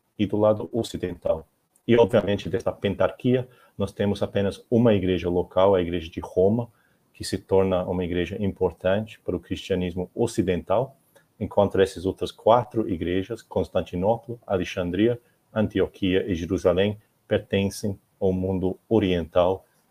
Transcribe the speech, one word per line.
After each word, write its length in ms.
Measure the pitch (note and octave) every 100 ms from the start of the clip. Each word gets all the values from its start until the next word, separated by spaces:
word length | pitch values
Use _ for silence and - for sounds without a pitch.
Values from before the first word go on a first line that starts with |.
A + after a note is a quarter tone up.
| _ -
e 80 |
do 120 | G#2 G#2
lado 320 | G#2+ G#2+ -
ocidental. 760 | A#2 A2+ - F#2 E2+ - D#2+ - _ _ _ -
E, 100 | A#2
obviamente, 520 | A2+ A2 F#2+ G2+ F2
desta 240 | - -
pentarquia, 760 | - G#2 F#2+ F#2+ - B2+ B2+ B2 _ _ -
nós 140 | G2+
temos 320 | - G2+ G2
apenas 420 | G2 G#2 G2 - -
uma 240 | A2+ A#2+
igreja 340 | G#2 F#2 F2+ F2
local, 460 | F2 - F#2 G2
a 80 | F#2+
igreja 260 | E2+ F2 E2
de 120 | -
Roma, 480 | - - G2 A2+ A#2 _ _ _ _
que 120 | -
se 140 | G#2 F#2+
torna 460 | - F#2+ F#2+ F2+
uma 200 | F#2+ F#2
igreja 320 | F2 F2 E2+ G2
importante 800 | G2 - F2+ - F#2 G2 G#2+ -
para 140 | -
o 60 | F2+
cristianismo 680 | - F2+ - F#2 F2+ F2 F2+
ocidental, 840 | - A#2+ - F2+ F2 - G2 C3+ - _ _ _ -
enquanto 400 | G2+ - G2 F#2+
essas 260 | F#2+ - F#2
outras 240 | F2+ F#2
quatro 580 | - - A#2+ A2+ A2+ -
igrejas, 540 | E2+ E2+ F2+ F#2+ A2+
Constantinopla, 960 | - G2 F2+ F#2+ E2+ F2 F#2+ A#2 - A#2 -
Alexandria, 760 | G2 F2 - F2 F2+ A2+ A#2 _ _ _
Antioquia 720 | A2 G#2 G2 E2+ - F#2+ F#2 -
e 60 | E2+
Jerusalém, 600 | E2+ F#2 F#2 F2 G2+ G#2 _ _ -
pertencem 720 | G#2 - G2+ G2 - G#2+ F#2 _ -
ao 120 | G2
mundo 460 | F#2 F#2 F#2+ F#2 - -
oriental 760 | A2+ G2 F2+ D#2+ F2+ F2 F#2+ _ _ _